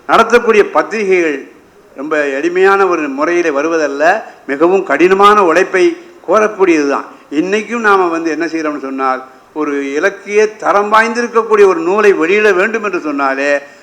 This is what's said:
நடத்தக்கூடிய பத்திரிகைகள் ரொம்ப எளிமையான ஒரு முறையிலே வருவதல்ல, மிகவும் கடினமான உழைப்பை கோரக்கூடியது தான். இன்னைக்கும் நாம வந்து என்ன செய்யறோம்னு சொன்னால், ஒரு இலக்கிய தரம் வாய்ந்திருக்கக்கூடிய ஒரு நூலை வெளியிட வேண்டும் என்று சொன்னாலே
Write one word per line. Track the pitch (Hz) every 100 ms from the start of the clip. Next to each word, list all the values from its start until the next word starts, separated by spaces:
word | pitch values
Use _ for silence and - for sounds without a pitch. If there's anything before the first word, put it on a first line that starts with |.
| -
நடத்தக்கூடிய | 175 226 233 226 214
பத்திரிகைகள் | 165 151 156 220 196 185 165 139 131 - _ _ _ -
ரொம்ப | 151 156 143
எளிமையான | 135 165 180 190 196 190
ஒரு | 170 147
முறையிலே | 135 156 175 170
வருவதல்ல, | 139 156 165 147 139 160 214 - - -
மிகவும் | 139 170 190
கடினமான | - 143 180 190 202 208
உழைப்பை | 180 165 185 185 175 160 - - -
கோரக்கூடியது | 202 208 208 185 160 143
தான். | 123 - - -
இன்னைக்கும் | 143 180 214 202 233 214
நாம | 196 180
வந்து | 165 165
என்ன | 151 165
செய்யறோம்னு | 160 151 147
சொன்னால், | 135 135 135 127 - - _
ஒரு | 156 147 143 139
இலக்கிய | 143 190 196 202 208 214 -
தரம் | 156 190 208
வாய்ந்திருக்கக்கூடிய | 220 226 233 240 226 220 214 196
ஒரு | 170
நூலை | 165 202 208
வெளியிட | 170 160 208 214
வேண்டும் | 185 214 220
என்று | 208 180
சொன்னாலே | 151 143 135 135 143 143 - -